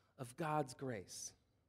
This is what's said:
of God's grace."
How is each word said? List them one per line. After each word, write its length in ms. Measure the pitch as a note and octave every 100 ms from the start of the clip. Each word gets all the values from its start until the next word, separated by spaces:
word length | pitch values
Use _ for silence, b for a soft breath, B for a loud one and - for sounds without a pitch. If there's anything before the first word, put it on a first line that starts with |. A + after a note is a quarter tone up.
| _ -
of 180 | A#2+ B2
God's 380 | D#3 D3+ C3
grace." 580 | - C3+ G#2+ F2+ - - - _ _